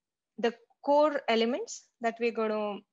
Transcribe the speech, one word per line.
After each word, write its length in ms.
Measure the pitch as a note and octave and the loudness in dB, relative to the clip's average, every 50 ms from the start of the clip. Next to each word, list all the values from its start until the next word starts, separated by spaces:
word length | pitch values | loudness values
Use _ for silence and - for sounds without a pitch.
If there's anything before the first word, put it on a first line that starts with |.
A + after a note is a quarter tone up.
| _ _ _ _ _ _ _ - | _ _ _ _ _ _ _ -2
the 160 | G#3 A#3 A3+ - _ _ _ _ | -2 -2 -2 -4 _ _ _ _
core 400 | - - C#4+ D4 D4 D#4 C#4+ C#4+ - - | 0 2 4 6 6 4 2 -2 -2 0
elements 580 | A3+ A3+ A3+ A3+ B3+ E4 A4+ - - - - _ _ _ | 2 2 2 0 0 -4 -6 -10 -12 -16 -18 _ _ _
that 140 | A#3 A3+ A3+ A#3 | -6 -6 -4 -2
we're 100 | A#3 A#3+ | -2 -2
gonna, 480 | A3 A3+ A3 A3 G#3+ G#3+ G#3+ G#3 G3+ F#3+ - _ | -2 -2 -2 -2 -2 -2 -4 -4 -6 -8 -12 _